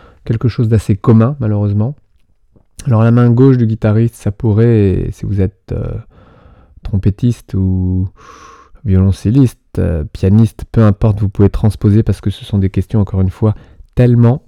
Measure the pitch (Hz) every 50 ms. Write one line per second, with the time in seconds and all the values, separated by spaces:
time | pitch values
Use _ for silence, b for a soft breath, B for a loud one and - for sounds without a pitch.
0 | b b b b _ - 113 113 - 120 - - 120 110 117 107 - - 107 -
1 | - - 113 113 110 123 147 143 113 107 104 104 104 104 101 104 107 127 147 -
2 | _ _ _ _ _ _ _ _ _ _ _ _ _ _ _ - - 139 117 107
3 | 113 117 117 123 120 120 117 120 131 139 131 123 117 110 110 - - 110 107 110
4 | 117 113 - - - 107 101 - - 110 101 107 117 120 117 107 101 98 92 90
5 | 85 - - - - 107 101 95 95 98 - _ _ - - 82 80 82 80 -
6 | - b b b b b b b b b b b b b b b - - - 95
7 | - 107 98 - - 120 117 - - - - 95 95 95 92 92 92 92 92 92
8 | 95 95 B B B B B B B B B B B B B B - - 95 92
9 | 95 98 92 - - - 117 143 131 120 - _ _ _ - - 90 87 82 78
10 | 76 - - - - 95 101 110 113 110 - - - - - - 110 104 98 -
11 | - 110 101 104 113 104 - - 101 98 - - - 107 - - - 107 101 110
12 | 113 - 98 - - 104 - - - - - 98 95 98 - 101 95 - - 110
13 | 98 - - 95 95 92 - - 113 107 104 b b b b b b b _ -
14 | 123 123 120 120 120 117 127 156 -